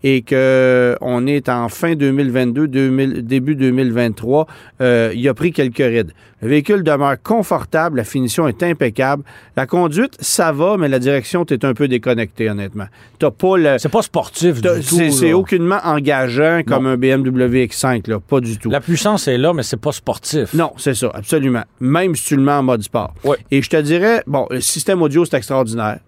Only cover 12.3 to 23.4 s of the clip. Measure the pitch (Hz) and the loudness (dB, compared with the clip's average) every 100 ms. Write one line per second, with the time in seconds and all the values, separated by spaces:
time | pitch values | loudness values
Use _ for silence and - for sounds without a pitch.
12.3 | - 110 101 98 104 95 _ - _ 151 | -4 -4 -4 -8 -10 -14 _ -20 _ -2
13.3 | - 185 190 151 131 147 226 - 170 - | 0 2 4 4 2 2 0 0 -4 -4
14.3 | - 175 135 113 175 135 170 165 139 165 | 0 0 2 0 0 0 0 2 2 4
15.3 | 175 190 185 170 196 170 151 139 139 127 | 2 2 0 0 0 0 0 0 0 0
16.3 | 120 156 170 160 135 131 127 131 135 131 | 2 2 2 0 0 0 0 2 2 0
17.3 | 127 127 127 123 - 135 120 98 107 - | 0 2 2 0 -2 -2 -2 -2 -6 0
18.3 | 139 120 104 113 139 151 170 214 208 - | -2 0 -6 -2 -4 0 0 0 0 0
19.3 | 123 147 170 117 117 151 - - - - | 2 2 0 -4 -4 -4 -4 -6 -6 -4
20.3 | 151 110 156 160 - - 147 123 - 104 | -4 0 0 -2 -2 -4 -2 -4 -6 -2
21.3 | 156 135 120 - _ 127 156 185 156 - | 0 0 -2 -4 _ 0 2 0 -2 -2
22.3 | 143 139 143 131 120 104 120 98 - 135 | 0 2 2 2 0 -2 -4 -6 -6 -2
23.3 | 139 | -2